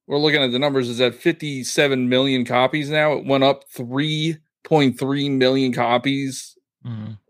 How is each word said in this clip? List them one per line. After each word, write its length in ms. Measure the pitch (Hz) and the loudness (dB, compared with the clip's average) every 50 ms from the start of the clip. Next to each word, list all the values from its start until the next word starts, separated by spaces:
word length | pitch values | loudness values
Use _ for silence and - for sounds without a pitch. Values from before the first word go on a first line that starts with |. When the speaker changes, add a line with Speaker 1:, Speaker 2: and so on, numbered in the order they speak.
| _ | _
Speaker 1:
we're 100 | - 143 147 | -4 -2 0
looking 220 | 151 156 147 147 135 | 2 2 2 2 2
at 80 | 127 | 0
the 80 | 120 127 | 0 0
numbers, 280 | 147 147 135 135 127 | 0 2 2 0 0
is 140 | 120 120 113 | 0 0 0
at 140 | 127 120 120 | 0 0 0
fifty-seven 920 | - - 175 160 - 156 147 139 131 123 - - 160 147 139 135 127 127 123 | 0 -2 -2 -2 -2 -4 -8 -6 -6 -6 -4 0 2 2 2 2 0 0 2
million 360 | 127 127 135 139 131 127 120 | 2 2 2 2 0 -2 -2
copies 440 | 120 123 123 127 131 - 156 143 139 | 0 0 2 2 2 0 -2 -4 -2
now. 240 | 156 156 151 151 143 | 0 0 2 2 0
It 120 | - - | 0 0
went 180 | 131 135 135 135 | 0 2 4 4
up 200 | 135 139 135 - - | 4 2 0 -4 -16
three 680 | - - 123 117 127 135 151 156 156 156 151 165 160 156 _ _ _ _ - | -12 -12 -10 -6 -4 -2 -2 -2 -2 -2 -2 -2 -4 -6 _ _ _ _ -4
point 360 | - 165 151 143 131 120 - | 2 2 4 4 2 2 0
three 300 | 139 131 139 143 139 143 | -2 -2 -2 -2 -2 0
million 440 | 139 131 127 127 131 135 135 127 120 | 0 2 2 2 2 2 0 0 0
copies 760 | 131 120 117 123 123 120 139 139 139 139 135 131 - - - - _ _ _ _ _ - | 0 0 2 0 0 0 0 -2 -2 -4 -6 -8 -10 -14 -16 -20 _ _ _ _ _ -14
Speaker 2:
Mm-hmm. 280 | 120 117 110 107 110 110 - _ - | -12 -12 -10 -10 -12 -14 -16 _ -4